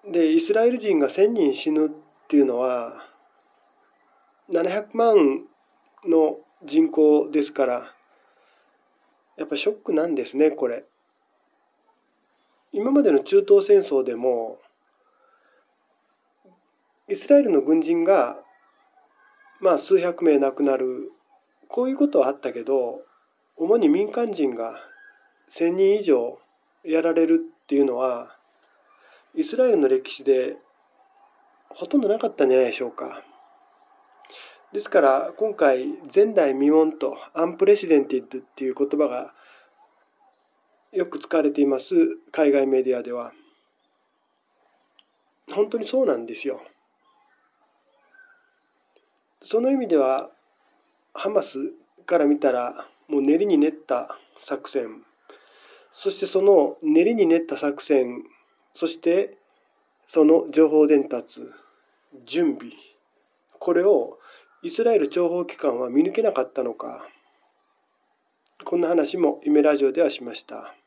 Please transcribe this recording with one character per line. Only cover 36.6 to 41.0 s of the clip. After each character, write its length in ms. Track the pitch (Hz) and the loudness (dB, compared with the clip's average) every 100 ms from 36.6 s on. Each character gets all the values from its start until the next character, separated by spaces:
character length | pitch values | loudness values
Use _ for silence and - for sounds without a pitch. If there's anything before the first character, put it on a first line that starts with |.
| 143 | 2
聞 260 | 156 156 156 | 4 2 -2
と、 180 | 135 - - 160 | -8 -8 -12 -6
ア 100 | 165 | -6
ン 100 | 165 | 0
プ 120 | 190 | 2
レ 80 | 202 | 2
シ 120 | 175 | 4
デ 120 | 151 | 2
ン 80 | 135 | 2
テ 100 | 131 | -6
ィ 20 | |
ッ 40 | - | -6
ド 120 | 127 | -16
っ 20 | |
て 220 | - - | -16 -8
い 80 | 131 | -8
う 20 | |
言 140 | 127 143 151 | -4 -4 -2
葉 80 | 147 | -2
が 280 | 123 135 _ _ _ _ _ _ _ _ _ _ _ _ _ _ _ _ | -4 -12 _ _ _ _ _ _ _ _ _ _ _ _ _ _ _ _
よ 140 | 190 | -6